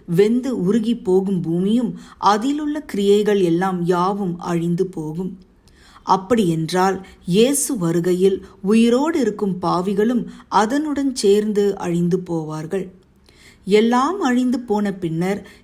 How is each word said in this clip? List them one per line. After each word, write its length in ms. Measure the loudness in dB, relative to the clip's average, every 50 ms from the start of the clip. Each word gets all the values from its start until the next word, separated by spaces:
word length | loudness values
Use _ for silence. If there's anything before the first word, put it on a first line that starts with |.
| -8
வெந்து 540 | -2 2 4 4 4 4 0 0 -2 -4 -2
உருகி 360 | 0 2 2 2 2 0 -2
போகும் 440 | -2 0 2 2 2 2 2 -2 -2
பூமியும் 580 | -2 -2 -2 0 0 2 0 0 0 -2 -6 -8 -14 -20 -8 0
அதிலுள்ள 640 | 2 2 2 2 2 -2 -2 -2 -2 -4 -4 -6
கிரியைகள் 600 | -8 -6 -4 0 2 4 4 4 4 2 2 2
எல்லாம் 440 | 2 2 2 2 0 -2 -2 -2 0
யாவும் 540 | 0 2 2 2 0 0 -2 -4 -4 -6 -6
அழிந்து 480 | -6 -4 -2 -2 0 0 0 0 -2
போகும். 520 | -4 -4 -10 -10 -8 -8 -8 -8 -8 -10 -14 -20 _ _ _ _ -20 -20 _ -20 -20 -20 -8 -2
அப்படியென்றால் 1040 | 0 0 0 2 0 0 2 2 2 0 -2 -2 -2 0 0 2 0 0 -2 -8 -16 -20 -12 -6
இயேசு 520 | 0 2 4 4 4 2 0 -2 -4 -4 -2
வருகையில் 680 | -2 0 0 0 0 0 2 2 2 2 2 0 -6 -10 -16 -6 -2
உயிரோடு 580 | 2 4 4 4 4 4 2 2 0 0 0
இருக்கும் 380 | 0 -2 -2 -2 -4 -4 -4 -2 -2
பாவிகளும் 640 | -2 -2 0 -2 -2 0 0 0 0 0 -2 -4 -6 -12 -18 -8 -2
அதனுடன் 680 | 0 0 2 2 0 -2 -2 -2 -2 -2 -2 -4 -2
சேர்ந்து 640 | 0 2 2 4 4 2 0 0 0 0 0 0 -4
அழிந்து 400 | -4 -4 -2 0 0 0 0 -2
போவார்கள். 680 | -2 -4 -6 -6 -6 -8 -10 -10 -8 -6 -6 -8 -8 -8 -14 -20 _ _ _ _ _ _ -20 _ -20 -20 -20 _ -2
எல்லாம் 560 | 2 4 4 4 4 2 2 2 0 -2 -2
அழிந்து 400 | -2 0 0 0 0 0 -2 -2
போன 320 | -2 -2 -2 -2 -2 -2 -4
பின்னர் 560 | -4 -6 -6 -4 -2 -2 -2 -4 -6 -8 -14 -20 -16